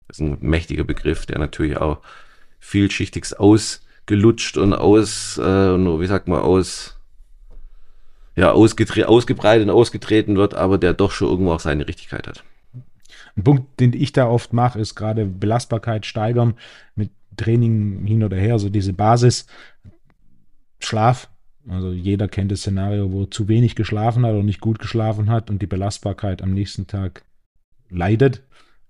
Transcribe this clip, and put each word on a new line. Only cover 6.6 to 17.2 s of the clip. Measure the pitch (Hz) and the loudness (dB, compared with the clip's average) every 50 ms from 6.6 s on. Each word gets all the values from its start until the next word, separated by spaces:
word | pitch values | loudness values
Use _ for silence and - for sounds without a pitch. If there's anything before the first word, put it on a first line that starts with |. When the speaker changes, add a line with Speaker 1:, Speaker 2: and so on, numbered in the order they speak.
| 90 - - - - - - - - - - - - _ - - - - - - - - - - - - - - - - - _ - - - | 2 0 -6 -12 -12 -14 -16 -20 -20 -20 -20 -20 -20 _ -20 -20 -20 -20 -18 -18 -18 -18 -18 -20 -20 -20 -20 -20 -20 -20 -20 _ -20 -10 -2
Speaker 1:
ja, | - 92 82 - | 2 2 4 6
ausgetre-, | - 110 110 - - 113 - - 107 104 | 6 6 4 4 0 -4 -2 0 -2 2
ausgebreitet | - 107 123 120 - 95 - - 104 110 117 107 101 | 4 4 4 4 2 -4 0 2 4 4 4 4 4
und | - | 4
ausgetreten | 110 120 - - 107 - - 104 110 101 - 104 | 4 4 2 0 -10 -4 0 2 2 2 2 2
wird, | 95 101 98 - | 2 2 0 0
aber | - 90 95 98 | -2 0 2 2
der | 92 85 87 85 | 2 2 0 2
doch | - 98 98 - | 2 0 0 0
schon | - 98 58 | -2 -2 -2
irgendwo | 80 90 95 90 82 | 0 0 0 0 0
auch | 80 | -2
seine | - 82 73 73 71 - | -2 -4 -4 -4 -4 -6
Richtigkeit | - - - - - - - | -10 -12 -12 -14 -12 -12 -12
hat. | - 50 - - - - _ _ _ - 123 - - - _ - - - - - - _ | -14 -16 -18 -20 -20 -20 _ _ _ -20 -20 -20 -20 -20 _ -20 -20 -20 -20 -20 -12 _
Speaker 2:
Ein | - 92 | 0 2
Punkt, | 131 147 135 127 - _ - | 4 4 2 2 -6 _ 0
den | 127 123 117 | 2 2 2
ich | - 147 127 - | 0 -4 -2 0
da | - 131 | 0 2
oft | 117 120 117 - - - | 2 0 -2 -2 -2 -2
mache, | 117 123 123 - 107 | 0 0 0 0 -2
ist | 110 - - | -8 -8 -8
gerade | - 107 107 110 110 107 | -8 -6 -4 -2 -2 -2
Belastbarkeit | 98 92 95 98 104 107 120 - - 120 110 - - 113 110 104 | -4 -4 -4 -2 -2 -2 -2 -2 -4 -6 -6 -4 -4 -6 -6 -8
steigern | - - 113 107 110 120 120 120 120 110 - - - - - - _ _ | -8 -6 -4 -2 -2 0 2 2 0 0 -2 -10 -20 -20 -20 -20 _ _
mit | - 107 98 _ - | -6 -6 -6 _ -18